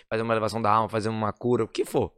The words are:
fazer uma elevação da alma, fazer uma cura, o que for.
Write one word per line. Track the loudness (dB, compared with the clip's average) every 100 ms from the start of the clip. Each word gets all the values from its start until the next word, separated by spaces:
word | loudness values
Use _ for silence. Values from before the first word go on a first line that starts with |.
| -6
fazer | -4
uma | 0
elevação | 0 0 0
da | 2
alma, | 2 2
fazer | 0 -2
uma | -2 -4
cura, | -2 0 0
o | 0
que | -4 -2
for. | 0 -2